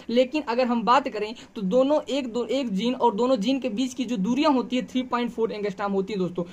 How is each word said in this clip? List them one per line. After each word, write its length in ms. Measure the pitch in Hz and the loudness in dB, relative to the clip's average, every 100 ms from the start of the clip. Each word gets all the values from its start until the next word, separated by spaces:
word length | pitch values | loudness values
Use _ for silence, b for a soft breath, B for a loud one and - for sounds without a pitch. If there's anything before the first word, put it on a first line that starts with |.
| B | B
लेकिन 340 | 233 254 302 294 | 2 2 0 -2
अगर 200 | 247 247 | 0 0
हम 160 | 240 | 2
बात 240 | 214 262 277 | 4 4 4
करें 260 | 208 214 233 B - | -4 -6 -8 B -6
तो 60 | |
दोनों 380 | 190 247 269 302 | 0 4 4 2
एक, 300 | - 269 254 | 0 -4 -2
दो, 100 | 220 233 | -4 -2
एक 240 | 262 247 | -2 -2
जीन 260 | 190 233 247 | -2 -2 2
और 200 | 233 208 | 2 2
दोनों 200 | 247 262 | 2 2
जीन 220 | 208 269 | 2 0
के 100 | 247 | -2
बीच 240 | 208 262 | -2 -4
की 120 | 262 226 | -4 -4
जो 120 | 240 | -2
दूरियां 360 | 196 262 311 | 0 2 4
होती 220 | 262 196 247 | 2 0 -4
है, 100 | - | -2
three 160 | 254 | -4
point 280 | 254 240 240 | -2 -2 -2
four 200 | 233 220 | -2 -4
angosterm 400 | 214 202 190 202 | -2 -6 -4 -2
होती 220 | 196 196 | -2 -2
है 60 | 208 | -2
दोस्तों। 240 | 180 180 170 | -4 -4 -8